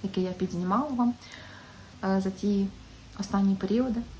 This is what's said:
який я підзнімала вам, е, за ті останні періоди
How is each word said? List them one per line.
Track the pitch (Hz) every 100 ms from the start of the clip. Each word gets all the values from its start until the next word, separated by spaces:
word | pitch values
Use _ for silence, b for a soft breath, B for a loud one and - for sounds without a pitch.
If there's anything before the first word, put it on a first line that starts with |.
який | 190 -
я | 185
підзнімала | 180 185 170 180 202 302
вам, | 247 240 240 B B B B B B B B
е, | 190 190
за | 190
ті | 190 202 202 196 - - - - -
останні | 202 196 196 190
періоди | 196 214 254 233 233